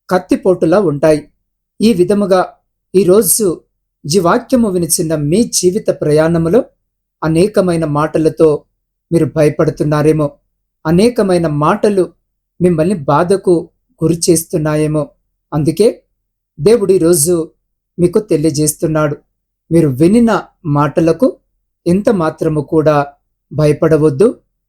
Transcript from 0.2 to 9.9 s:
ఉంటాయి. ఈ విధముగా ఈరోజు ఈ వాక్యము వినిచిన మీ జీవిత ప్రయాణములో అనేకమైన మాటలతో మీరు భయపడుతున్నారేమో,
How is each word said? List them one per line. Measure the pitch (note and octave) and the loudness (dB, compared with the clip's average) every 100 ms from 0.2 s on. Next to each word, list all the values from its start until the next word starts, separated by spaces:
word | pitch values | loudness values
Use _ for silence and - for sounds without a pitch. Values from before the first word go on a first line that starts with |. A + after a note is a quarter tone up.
| F#3 C4+ G3 F3+ E3+ F#3+ | -2 -2 0 0 0 0
ఉంటాయి. | F3+ C#3+ D#3 D3+ - _ _ _ _ _ | 0 0 0 0 -4 _ _ _ _ _
ఈ | G#3+ | 0
విధముగా | F3+ F3+ G3+ G3 F#3 E3+ - _ _ _ | 2 0 0 0 0 -2 -8 _ _ _
ఈరోజు | F#3+ F3+ G3+ G3 - G3+ D#3 _ _ _ _ D3+ | 0 2 2 2 -2 -2 -4 _ _ _ _ -4
ఈ | F#3+ | 0
వాక్యము | E3+ A#3 B3 B3+ A3 | 0 0 0 0 0
వినిచిన | F3+ E3 - D#3+ D#3 | -2 -2 -4 -2 -2
మీ | D3 F#3+ | 0 0
జీవిత | A#3+ - F3+ G3+ - | 0 0 0 0 -4
ప్రయాణములో | - D3+ D3+ D#3+ E3+ E3 A3 - _ _ _ _ _ | -4 0 0 2 0 0 0 -2 _ _ _ _ _
అనేకమైన | D#3+ D#3+ G#3 G#3 F#3 E3+ | -4 0 0 0 0 -2
మాటలతో | D#3 C#3+ D#3 E3 D#3 D#3 D#3+ D3 - _ _ _ _ | -2 -2 -2 0 -2 2 2 0 -6 _ _ _ _
మీరు | E3+ D3+ D#3+ | -2 -2 0
భయపడుతున్నారేమో, | D3+ D3+ D#3 - D3+ | 0 0 -2 -2 -2